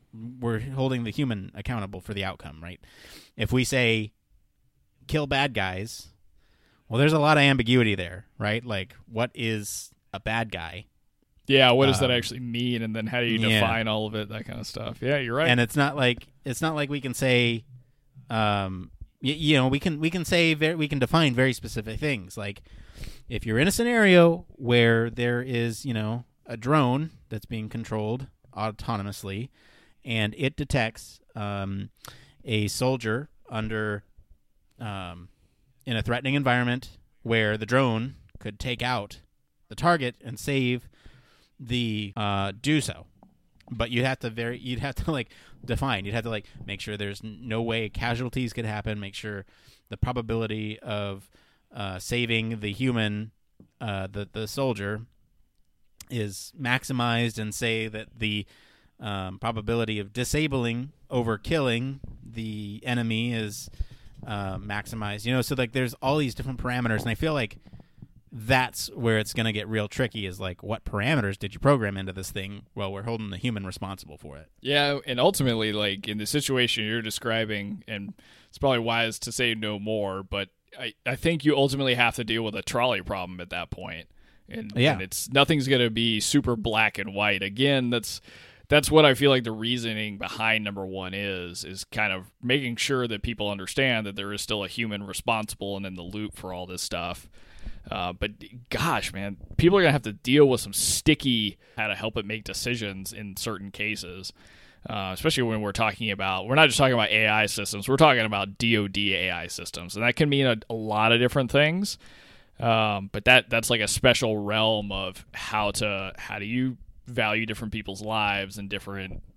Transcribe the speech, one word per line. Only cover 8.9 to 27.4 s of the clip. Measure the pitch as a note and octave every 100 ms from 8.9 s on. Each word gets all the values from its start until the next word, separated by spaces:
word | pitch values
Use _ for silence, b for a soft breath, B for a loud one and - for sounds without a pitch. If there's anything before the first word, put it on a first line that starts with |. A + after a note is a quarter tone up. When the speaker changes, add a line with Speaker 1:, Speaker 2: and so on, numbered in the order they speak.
| - -
Speaker 1:
what | A2 B2 -
is | A2+ A2 G2+ - - _ _
a | G2
bad | G#2+ A2+ A2+
guy? | F#2 E2 F2+ - _ _ _ _ _ -
Speaker 2:
Yeah, | C3+ B2+
what | B2 C3+
does | G2
that | B2+
Speaker 1:
Um, | A#2+
Speaker 2:
actually | - A#2+
mean? | B2 A#2 B2 A#2
And | A2 A2
then | G#2+
how | B2
do | A#2
you | A2
Speaker 1:
Yeah. | A2+ A2
Speaker 2:
define | A2 A2+ A2
all | G#2+ G#2+
of | A2
it, | G#2
that | A2 -
kind | A#2
of | G#2
stuff? | - A2+ A#2+
Yeah, | B2 C#3+
you're | A#2+ B2+
right. | D#3
Speaker 1:
And | B2
it's | A#2 D3
not | C#3 C#3+
like, | B2 A#2+ - _ C#3
it's | B2
not | D#3+ D3+
like | C#3+
we | C#3+
can | C3
say, | A#2+ C3 B2 A#2 A2+ - - _ _ _ C3 -
um, | A2+ G#2+ G2+ F#2+ F#2 F2+ - - _
y-, | C3
you | D#3 D3+ D3
know, | C3
we | C#3
can, | F#3 D3+
we | D#3+
can | F3+
say | D#3 F3 E3
ver-, | D3+ D#3 E3+
we | D3+
can | C#3+
define | A#2+ E3 D3+
very | A#2+ C3
specific | A#2+ A2+ A2+ A2 A2
things. | D3+ A#2+ F2+ A2
Like, | G2+ G2+ B B B B B B -
if | A2+ A2
you're | A2+
in | F3
a |
scenario | G#3+ A#3+ A#3 G3+ F3+ E3+ E3+ -
where | - A#2+ A#2+ A#2 A2+ A#2
there | A2+ A#2+ B2
is, | C3 A#2+ A#2 A2
you | C#3
know, | A2+ G#2+ B2 - _ -
a | A#2
drone | A#2+ D3+ B2 C3+ D#3+ - -
that's | G#2+